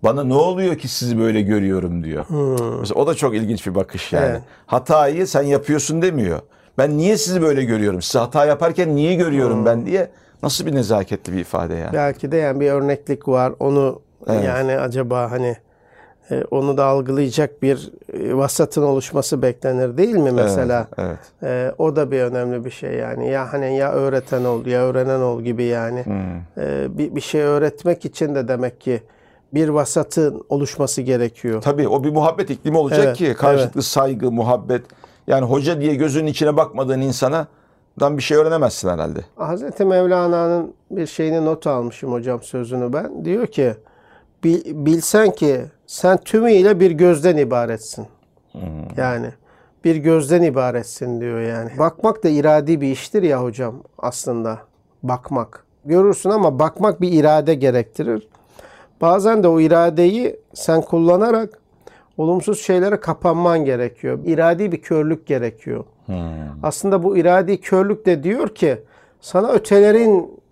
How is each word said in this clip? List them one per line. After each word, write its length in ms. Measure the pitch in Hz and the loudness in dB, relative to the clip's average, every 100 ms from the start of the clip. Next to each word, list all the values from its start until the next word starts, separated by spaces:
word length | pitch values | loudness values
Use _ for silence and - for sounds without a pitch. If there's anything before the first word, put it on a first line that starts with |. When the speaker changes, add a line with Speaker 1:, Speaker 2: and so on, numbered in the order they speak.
Speaker 1:
"Bana 220 | 113 135 | 0 0
ne 100 | 135 | 2
oluyor 420 | 135 170 185 190 160 | 2 2 2 -2 -2
ki 120 | 127 | -6
sizi 300 | - 123 113 | -6 -4 0
böyle 240 | 113 110 | 0 2
görüyorum?" 600 | 101 107 98 95 87 87 | 2 0 0 -2 -2 -4
diyor. 200 | 80 76 76 | -6 -8 -6
Speaker 2:
Hmm. 500 | 151 139 127 117 117 | -4 -2 -2 -4 -6
Speaker 1:
Mesela 200 | 113 - | -6 0
o 60 | 143 | 0
da 80 | |
çok 200 | 165 143 | 0 0
ilginç 320 | 110 110 107 - | 0 0 -4 -4
bir 80 | |
bakış 380 | 92 92 92 - | -4 -4 -6 -4
yani. 140 | - 139 | 0 0
Speaker 2:
Evet. 160 | 117 - - _ | -2 -10 -20 _
Speaker 1:
Hatayı 600 | 123 135 156 143 156 185 | -4 2 2 4 0 0
sen 160 | 143 | 0
yapıyorsun 600 | 143 143 135 147 - 160 | 2 0 2 -2 0 0
demiyor. 380 | 175 156 101 82 - _ _ - | 0 0 -2 -2 -8 _ _ -2
"Ben 180 | 139 147 | 0 2
niye 180 | 170 214 | 2 2
sizi 260 | 208 185 | 0 0
böyle 220 | 160 139 | 2 2
görüyorum? 380 | 123 110 104 92 | 0 0 0 -2
Sizi 160 | 85 - | -2 -2
hata 280 | 120 151 147 | 0 2 2
yaparken 500 | 143 170 165 175 147 | 2 0 0 0 2
niye 180 | 151 | 2
görüyorum 440 | 180 170 139 127 110 | 2 0 2 2 2
Speaker 2:
Hmm. 80 | 110 | 2
Speaker 1:
ben?" 200 | 117 120 | 0 0
diye 240 | 190 180 - _ _ | -2 -2 -8 _ _
nasıl 240 | 143 135 165 | -6 -4 -2
bir 80 | |
nezaketli 580 | 139 107 107 98 101 - | -2 0 0 -2 -8 -6
bir 60 | 92 | -8
ifade 340 | 85 - 85 | -4 -6 -4
yani. 180 | 85 82 | -6 -6
Speaker 2:
Belki 400 | 156 143 135 139 | -4 -4 -4 -4
de 40 | 160 | -2
yani 240 | 151 135 | -2 -2
bir 100 | 143 | 0
örneklik 580 | 143 139 139 - 135 - | 0 -2 -4 -4 -6 -2
var. 240 | 127 127 - | 0 0 -2
Onu 400 | 139 143 135 - _ _ - | 0 2 0 -2 _ _ -2
Speaker 1:
Evet. 180 | 110 | 0
Speaker 2:
yani 340 | 101 127 131 131 | 0 -2 -2 -2
acaba 520 | 135 123 123 123 120 | -2 -4 -2 -2 -2
hani, 260 | 123 123 120 _ _ _ _ - _ _ | -2 -4 -4 _ _ _ _ -20 _ _
e, 140 | 131 - | -6 -2
onu 260 | 135 139 139 | -2 0 2
da 80 | |
algılayacak 760 | 135 139 127 135 139 127 151 - | 2 2 0 -2 0 0 -2 0
bir, 300 | 131 135 - - - | -2 -2 -4 -20 -14
e, 240 | - - 127 | -8 -4 0
vasatın 460 | 139 - 151 - | -2 0 0 2
oluşması 600 | 147 135 131 143 131 143 | 2 0 -2 -4 -2 0
beklenir 540 | 127 120 - 127 127 123 | -2 -2 -4 -2 -2 0
değil 180 | 202 | 2
mi 60 | 220 | 2
Speaker 1:
Evet, 120 | 143 | 2
Speaker 2:
mesela? 520 | 123 107 95 90 120 110 - | 2 2 2 0 -2 -4 -6
Speaker 1:
evet. 200 | 92 80 - _ | -6 -8 -14 _
Speaker 2:
E, 300 | 131 127 127 - | -6 -4 -4 -2
o 180 | 160 147 | 0 0
da 140 | 143 | 0
bir 100 | 131 | 0
önemli 420 | 123 123 123 123 | -2 -2 -4 -6
bir 60 | 123 | -8
şey 240 | - 139 | -10 -8
yani. 340 | 123 120 123 123 | -6 -6 -6 -4
Ya 240 | 135 131 | -4 -4
hani 240 | 143 135 135 | -6 -2 -2
ya 160 | 139 | 0
öğreten 520 | 139 135 135 123 131 | 0 0 -2 -2 -2
ol, 220 | 123 117 120 | -2 -2 -2
ya 140 | 123 | 0
öğrenen 380 | 127 127 127 131 | 0 0 0 0
ol 200 | 127 120 | -2 -2
gibi 220 | 120 117 | -4 -4
yani. 420 | 120 120 113 123 123 | -2 -2 -4 -6 -6
Speaker 1:
Hmm. 560 | 101 95 87 85 - | -6 -6 -8 -14 -10
Speaker 2:
E, 340 | 71 69 69 - | -6 -4 -6 -6
bir, 180 | 147 147 | -6 -6
bir 40 | |
şey 200 | - 151 | -6 -2
öğretmek 640 | 147 147 151 147 175 170 | 0 0 0 -2 -4 -2
için 300 | 156 - 156 | -4 -6 -4
de 140 | 139 120 | -4 -4
demek 320 | 127 127 120 | -2 -4 -6
ki 220 | - 120 - _ _ _ _ | -6 -6 -6 _ _ _ _
bir 140 | 143 156 | -2 0
vasatın 720 | 147 139 - 143 - 151 139 - | 0 0 -2 -2 0 0 0 -6
oluşması 540 | 143 143 - 135 - | -4 -4 -4 -4 -2
gerekiyor. 600 | 127 127 120 - 123 110 | -2 0 0 -4 -6 -2
Speaker 1:
Tabii, 260 | 123 143 131 | -2 0 0
o 160 | 139 | 0
bir 60 | 139 | 0
muhabbet 380 | 151 156 165 135 | 0 0 0 -4
iklimi 280 | 135 151 156 | -4 -2 0
olacak 260 | 143 151 | 2 2
Speaker 2:
Evet, 120 | 139 123 | 2 2
Speaker 1:
ki 180 | 170 117 | -2 2
karşılıklı 320 | 139 139 123 139 | 2 2 2 -2
Speaker 2:
evet. 40 | |
Speaker 1:
saygı, 460 | 131 - 135 127 123 | -2 0 0 0 -2
muhabbet. 500 | 117 113 123 185 123 - _ - _ - | 0 0 0 0 -4 -4 _ -20 _ -2
Yani 180 | 135 123 | 0 2
hoca 340 | 135 143 165 | 0 0 0
diye 140 | 147 | 0
gözünün 320 | 143 151 139 156 | 0 0 0 -2
içine 300 | 143 151 151 | 0 0 2
bakmadığın 440 | 151 117 131 131 | 0 -2 -4 -2
insanadan 1160 | 135 127 127 160 156 _ _ _ _ - 143 147 | -2 -2 -2 -2 -6 _ _ _ _ -2 -2 -2
bir 60 | |
şey 140 | 127 151 | 0 2
öğrenemezsin 520 | 156 160 131 - 92 | 4 2 0 -2 -4
herhalde. 320 | 87 78 76 - - | -2 -4 -6 -12 -10
Speaker 2:
Hazreti 480 | 156 180 269 - | -6 -6 -8 -2
Mevlana'nın 880 | 196 185 180 180 175 170 170 170 170 - _ | 2 4 2 2 2 0 0 0 -4 -10 _
bir 160 | 196 156 | -8 -8
şeyini 380 | - 160 165 | -4 -2 0
not 220 | 156 156 - | 0 -2 -2
almışım 460 | 131 120 - 139 | -2 -4 -8 -6
hocam, 300 | 120 120 123 | -6 -4 -8
sözünü 500 | - 127 120 127 123 | -6 -10 -6 -4 -4
ben. 320 | 139 - - | -4 -6 -10
Diyor 220 | 160 190 240 | -4 -4 -4
ki, 280 | - 131 110 _ _ _ _ _ _ | 0 -2 -2 _ _ _ _ _ _
"Bil-, 420 | 165 170 - 151 147 | 2 2 0 -4 0
bilsen 440 | 165 160 208 214 | 2 2 4 4
ki 300 | - 151 131 123 _ _ | 2 0 0 -4 _ _
sen 300 | - 180 185 | -2 2 2
tümüyle 640 | - 220 233 208 190 196 | 2 2 4 6 6 6
bir 100 | 185 | 4
gözden 460 | 160 180 165 165 156 | 6 4 6 4 2
ibaretsin." 720 | 135 123 117 113 - - 107 _ _ _ _ | 2 0 0 -4 -8 -14 -16 _ _ _ _
Speaker 1:
Hmm. 80 | - 92 78 78 - | -14 -12 -10 -10 -4
Speaker 2:
Yani, 300 | 127 120 117 - _ _ _ _ | -4 -4 -8 -12 _ _ _ _
"Bir 120 | 170 160 | 0 2
gözden 460 | 147 165 139 170 | 4 2 4 2
ibaretsin" 800 | 170 131 127 120 113 - 123 120 | 4 2 0 -2 -6 -10 -6 -6
diyor 200 | 120 117 | -6 -4
yani. 300 | 113 117 113 120 | -6 -6 -8 -2
Bakmak 460 | 160 - 220 220 | -2 2 -2 0
da 40 | 175 | 0
iradi 520 | 151 147 151 147 160 | 2 4 4 2 0
bir 80 | 139 | 0
iştir 300 | 131 - 214 | -4 -2 0
ya 200 | 185 135 | 2 0
hocam 320 | 123 113 123 110 - - | -2 -6 -8 -8 -20 -8
aslında. 600 | - - - 117 113 110 - _ _ _ | -8 -6 -6 -4 -4 -6 -12 _ _ _
Bakmak. 600 | 123 127 - 135 113 - _ _ | -6 -6 -4 -6 -6 -12 _ _
Görürsün 460 | 143 170 196 190 190 | 0 4 4 2 0
ama 280 | 214 180 127 | 2 2 2
bakmak 420 | 156 - 208 202 | 0 2 0 0
bir 120 | 180 | 2
irade 420 | 170 151 151 147 | 4 6 4 4
gerektirir. 760 | 156 135 123 113 - 165 220 - _ _ _ - - - _ | 2 2 2 -2 -6 -4 -4 -6 _ _ _ -20 -20 -20 _
Bazen 420 | 165 185 202 226 | 2 4 4 4
de 60 | 180 | 4
o 120 | 165 | 4
iradeyi 800 | 160 170 170 160 175 214 247 - _ | 6 6 4 4 2 2 -4 -6 _
sen 280 | - - 160 | -10 0 0
kullanarak 760 | 156 170 165 180 220 226 214 - _ _ - _ _ - | 2 2 4 4 4 0 -2 -10 _ _ -20 _ _ -4
olumsuz 440 | 160 180 170 208 | -2 0 0 -4
şeylere 400 | - 180 190 202 | 0 2 2 0
kapanman 640 | 185 156 180 165 175 165 | -4 -2 0 2 2 2
gerekiyor. 540 | 143 123 120 123 - 143 | 2 0 -2 -6 -6 -6
İradi 480 | 147 156 160 170 208 | -2 2 2 2 -2
bir 100 | 170 | -4
körlük 440 | - 160 156 160 _ | -2 0 0 -4 _
gerekiyor. 580 | 135 117 110 - 120 113 _ - | -2 -2 -8 -10 -10 -10 _ -10
Speaker 1:
Hmm. 100 | 92 85 80 76 73 | -8 -6 -10 -12 -6
Speaker 2:
Aslında 400 | 107 - 196 196 | -6 -4 0 0
bu 140 | 175 190 | 2 2
iradi 440 | 165 180 180 196 | 4 4 2 -2
körlük 460 | - 190 190 214 208 | 0 2 2 0 0
de 160 | 165 | 0
diyor 260 | 147 233 208 | 0 -2 -4
ki 340 | - 165 120 - _ _ _ | 0 0 0 -6 _ _ _
sana 280 | - 180 220 | -4 0 2
ötelerin 880 | 240 - 202 208 214 226 196 165 - _ | 0 4 6 6 6 6 4 0 -12 _